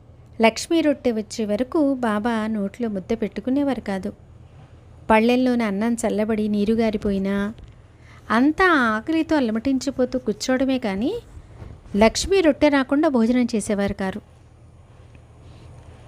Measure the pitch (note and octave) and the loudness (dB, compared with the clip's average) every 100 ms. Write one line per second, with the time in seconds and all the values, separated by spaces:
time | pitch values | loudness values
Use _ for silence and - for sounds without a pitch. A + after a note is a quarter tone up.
0 | - - - - A3 A3 - E4 D4+ C#4+ | -20 -20 -20 2 2 2 -2 2 2 0
1 | B3+ A3 G#3 - G#3 G#3 B3+ E4 C#4 C4 | -2 -4 -6 -6 -4 -2 -2 0 2 2
2 | A#3 G#3 A#3 A3+ A3 A3 G3 - A#3 F#3+ | 0 0 -2 -2 -2 -4 -4 -4 -6 -4
3 | - A3+ G3+ - B3+ C4+ C#4 A#3 - F#3+ | -6 -4 -4 -6 -2 0 0 -2 -4 -6
4 | G3+ - - - - - - - - - | -6 -12 -20 -20 -20 -20 -20 -20 -20 -20
5 | - A3 A#3 B3 B3+ A#3+ A3 G3 A#3 A#3 | 2 4 4 2 2 0 -2 -2 -2 -2
6 | G#3 G3 G#3+ G#3+ G#3+ G#3 G3+ A3+ A3+ G#3+ | -2 -2 -2 -2 -2 0 0 0 2 0
7 | G#3 G3 G3 G3+ G3+ - - - - - | 0 -2 -2 -2 -4 -8 -20 -20 -20 -20
8 | - - - A3+ C#4+ D#4 F#4 D4+ A#3 G#3+ | -20 -20 -2 2 2 4 4 4 2 0
9 | A3+ D#4+ D#4+ D4+ A#3+ A3 C4+ C4 C#4 C4 | -2 -2 0 0 0 -2 -2 -2 -2 -2
10 | B3 B3+ G#3+ G#3 - B3+ C4+ B3+ G#3+ F#3+ | -2 -2 -4 -6 -2 0 0 -2 -2 -4
11 | C4 A#4 - - - - - - - G3+ | -4 -6 -10 -20 -20 -20 -18 -18 -6 2
12 | A3 - E4 F#4+ E4 - D4+ C#4 B3+ C#4 | 4 2 0 2 4 4 4 2 2 2
13 | D#4+ B3+ A3+ B3 A#3+ G#3+ - G3+ G3+ F#3+ | 2 2 2 2 0 -2 -2 -2 -2 -4
14 | F#3+ G#3 - - - - - - - - | -6 -8 -14 -20 -20 -20 -20 -20 -20 -20
15 | - - - - - - - - - - | -20 -20 -20 -20 -20 -20 -20 -20 -20 -20